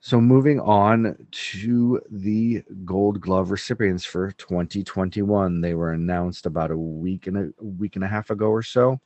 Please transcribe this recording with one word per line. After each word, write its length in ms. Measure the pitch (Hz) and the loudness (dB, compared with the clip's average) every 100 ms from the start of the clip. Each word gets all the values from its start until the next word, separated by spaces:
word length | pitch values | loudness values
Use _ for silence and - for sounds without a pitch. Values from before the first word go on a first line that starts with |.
| - | 2
So 140 | 123 | 4
moving 400 | 117 131 139 139 | 6 6 6 2
on 560 | - 104 101 113 110 - - | 4 4 6 4 2 -4 -16
to 680 | - - 95 110 120 120 127 - | -14 -10 -8 0 2 2 0 -4
the 500 | 107 95 107 113 110 - 98 | -8 -2 0 2 0 -4 -16
Gold 380 | 90 92 104 101 | -4 2 2 2
Glove 300 | 85 92 92 | 0 0 2
recipients 520 | 98 - 117 104 90 | -2 -4 0 0 0
for 300 | - 90 95 | -4 -4 -4
twenty 500 | 95 - 90 87 101 | -6 -4 -4 -2 -6
twenty-one. 800 | 95 - 92 104 101 104 92 87 | -6 -4 -2 -2 0 2 2 0
They 140 | 87 85 | -2 -2
were 180 | 85 | -2
announced 520 | 82 87 87 90 85 87 | -2 -2 -2 -4 -6 -6
about 260 | 80 80 | -4 -4
a 60 | 80 | -4
week 500 | 80 78 87 92 - | -6 -6 -6 -6 -6
and 100 | 98 | -4
a, 160 | 87 - | -6 -8
a 60 | |
week 320 | 107 92 104 - | -14 -8 -8 -6
and 80 | |
a 60 | 95 | -4
half 200 | 107 104 | -4 -6
ago 200 | 104 107 | -2 0
or 140 | 110 | 0
so. 360 | 113 - 123 131 | 0 2 2 2